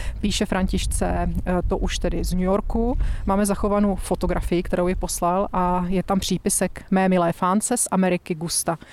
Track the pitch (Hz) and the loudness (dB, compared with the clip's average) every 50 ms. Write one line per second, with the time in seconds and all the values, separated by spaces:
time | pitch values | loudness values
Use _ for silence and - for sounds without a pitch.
0 | - - - - - 208 - - 214 - 202 185 190 - - 190 - - - - | -4 -4 -4 -2 -2 -2 0 0 0 0 0 0 0 0 0 0 0 0 0 0
1 | 190 175 175 175 175 170 170 180 - 185 180 180 170 - 190 - 180 170 - - | 0 0 0 0 0 0 -2 -2 0 0 0 0 2 0 0 0 0 -2 -2 -2
2 | - 175 180 175 175 - 175 185 180 185 196 208 - - - 226 233 240 - - | -2 -2 0 0 0 0 0 0 2 2 2 2 0 0 0 0 0 0 0 0
3 | - - - - - 208 196 202 208 202 196 - - 208 202 208 208 202 185 - | 0 0 0 -2 0 0 2 2 2 2 0 0 0 0 2 2 2 2 2 -2
4 | - - 190 - - 175 180 170 - - 185 170 185 - 190 180 175 180 185 - | -2 -2 -2 -2 0 -2 -2 -2 0 0 0 0 0 0 0 0 0 0 0 0
5 | - 175 - - 180 170 180 190 202 - - 185 180 180 180 180 180 175 196 180 | -2 -4 -4 -2 0 0 2 0 0 0 0 0 0 2 2 0 0 0 0 0
6 | - - 202 190 - - 185 170 - 202 - - 190 185 - - - - 190 190 | 0 0 0 0 0 0 -2 -2 0 -2 0 0 -2 -2 -2 -8 -4 0 2 2
7 | 190 190 185 180 170 170 165 - 185 180 190 214 - - 247 240 - - - 185 | 4 4 4 4 2 2 0 0 0 2 2 0 0 0 -2 -2 -2 0 0 2
8 | 190 185 180 175 - - 180 156 170 160 - - - 175 160 - - - | 2 2 0 -2 -2 -6 -6 -6 -4 -4 -4 -4 -2 -2 -4 -4 -8 -14